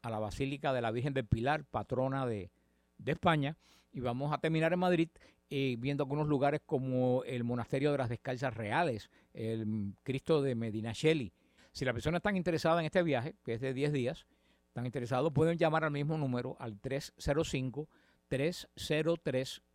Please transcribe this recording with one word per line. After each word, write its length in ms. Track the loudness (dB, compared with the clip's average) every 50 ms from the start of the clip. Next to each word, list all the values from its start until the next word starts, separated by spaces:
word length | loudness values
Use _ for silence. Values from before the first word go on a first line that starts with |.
a 60 | -6 -6
la 120 | -4 -4
Basílica 520 | -4 -4 -4 -4 -4 -4 -4 -4 -2 0
de 80 | 0 0
la 120 | 0 0
Virgen 220 | -2 -2 -2 -2 -2
del 120 | -2 2
Pilar, 380 | 2 0 2 2 0 0 0 -4
patrona 600 | _ -6 -6 -4 _ -2 -2 0 0 -2 -2 -2
de, 260 | -2 -4 -4 -6 -10 _ _ _ _ _ _ _ _ _
de 160 | _ -4 -4
España. 460 | -4 2 4 4 4 4 2 -2 -4 _ _ _ -20 _ _ _
Y 100 | -10 -4
vamos 320 | -2 -2 -2 -2 -2 -2
a 60 | -2 0
terminar 340 | 0 2 2 2 2 2
en 60 | 2 2
Madrid, 320 | 4 4 4 4 2 0 _ -20 -20 -20 _ _ _ _
eh, 260 | -4 -2 0 0 -2 -2
viendo 260 | -2 -4 -2 -2 -2
algunos 220 | -2 0 0 2
lugares 360 | 2 4 4 4 4 2 2 _
como 580 | 0 0 0 2 2 2 4 4 4 4 2 2
el 200 | -2 -4 -2 0
Monasterio 480 | 0 0 -2 -2 -2 0 2 2 2
de 60 | 2 2
las 100 | 0 -2
Descalzas 460 | -2 -4 _ -6 -4 -2 -2 -4 -4
Reales, 560 | -4 -4 -2 0 0 0 0 -2 -4 -8 -14 _ _ _ _ _
el 600 | -6 -4 -4 -2 -2 -2 -2 -2 -2 -4 -6 -8 _ _
Cristo 360 | -4 -4 -4 _ 2 2 2
de 140 | 2 0 0
Medinaceli. 800 | -2 -4 -4 -4 -4 -4 -4 -6 2 2 2 4 4 0 -6 _ _ _ _ _ _ -20 _
Si 120 | _ -4 -2
la 80 | -2
persona 260 | -2 0 -2 -2 -2 0
está 140 | 0 0
interesada 480 | -2 0 0 0 0 2 2 4 2 4
en 60 | 2
este 160 | 2 2 2
viaje, 340 | 2 4 2 0 0 -4 -8 _ _
que 100 | -6 -6
es 60 | -4
de 140 | -2 -4 -2
diez 180 | 0 0 0
días, 340 | 2 2 0 0 -2 -4 -12 _ _ _ _ _ _ _ _ _
están 180 | _ -6 -6
interesados, 440 | -4 -4 -4 -4 0 0 2 2 2 4
pueden 240 | 4 4 4 4 4
llamar 260 | 2 4 4 2 2
al 60 | 0
mismo 260 | 0 0 0 0 0
número, 400 | 0 0 0 0 -2 -2 -4 -6 -6
al 220 | -8 -10 -10 -8
tres 320 | -6 -4 -4 -4 -4 -8 _ -6
cero 260 | -2 0 2 2 2
cinco, 460 | 0 -2 -2 -2 -2 -4 -6 -8 -10 _ _ _ _ _ _ _ _
tres 420 | -2 0 0 -2 -2 -4 -12 -14 _
cero 420 | -12 -4 0 0 0 2 0 0 0
tres 380 | _ -2 -2 -2 -2 -2 -8 -14 _ _